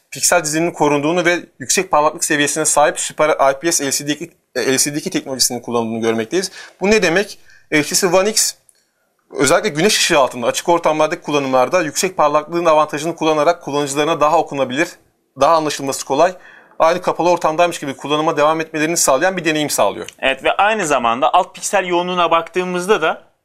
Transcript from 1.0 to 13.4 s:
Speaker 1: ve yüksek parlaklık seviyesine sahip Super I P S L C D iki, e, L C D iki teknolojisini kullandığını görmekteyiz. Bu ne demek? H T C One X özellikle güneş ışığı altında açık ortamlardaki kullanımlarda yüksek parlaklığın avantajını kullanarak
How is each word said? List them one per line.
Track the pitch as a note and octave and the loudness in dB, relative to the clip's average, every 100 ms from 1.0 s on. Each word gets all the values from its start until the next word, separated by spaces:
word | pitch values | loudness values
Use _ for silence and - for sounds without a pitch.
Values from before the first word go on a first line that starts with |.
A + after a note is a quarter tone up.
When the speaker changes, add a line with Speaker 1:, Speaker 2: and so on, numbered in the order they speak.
| D3 F3+ | 0 0
Speaker 1:
ve | E3 F3 - _ | 0 -2 -4 _
yüksek | C3 - F#3 | -4 -4 0
parlaklık | D3+ D3+ D#3+ | 0 0 -2
seviyesine | - D3+ C#3+ - | -4 0 0 0
sahip | D3+ - D3+ F3+ | 0 2 2 0
Super | - - D3+ - C#3 | -8 -2 0 2 2
I | C3+ | 0
P | E3+ | -2
S | E3 C#3 | -2 -2
L | |
C | - D3 | -4 -4
D | |
iki, | C#3+ E3 _ _ | -6 -8 _ _
e, | - A#2 | -4 -2
L | C3 | 0
C | D3 | -2
D | D3 | -4
iki | - | -6
teknolojisini | D3+ C#3 C3 - B2 | -6 -6 -2 -2 -2
kullandığını | B2 A#2+ A#2 A2+ | -4 -2 -2 -2
görmekteyiz. | A2+ A2+ A2 E3+ G3 - - _ | -2 -2 -2 -4 -4 -10 -20 _
Bu | F#3+ | 0
ne | A3 | 2
demek? | F3+ F3 G#3 - - - _ | 2 0 -2 -8 -20 -20 _
H | D3+ | -2
T | D3 | 0
C | F#3 F#3+ | 0 2
One | F3+ G3 | 2 2
X | G#3+ - - _ _ _ _ _ _ _ | 0 -2 -6 _ _ _ _ _ _ _
özellikle | - C3+ E3+ G3+ | -2 2 2 2
güneş | D3 G3 - | 0 0 2
ışığı | - D#3+ | 2 4
altında | B2+ B2 A#2 | 2 0 -2
açık | - - | -2 0
ortamlardaki | E3+ E3+ D#3 D#3 C#3 | 2 2 2 0 0
kullanımlarda | - D3 C3+ C3 B2+ F3+ | -2 -2 0 2 2 0
yüksek | D#3 - F#3+ F#3 | -2 -2 -4 0
parlaklığın | D3+ D3+ D3+ E3+ | 2 2 -2 -2
avantajını | E3+ D#3 D3+ D3+ D#3+ E3+ | 2 4 2 -2 -6 -2
kullanarak | D#3+ D#3 | 0 2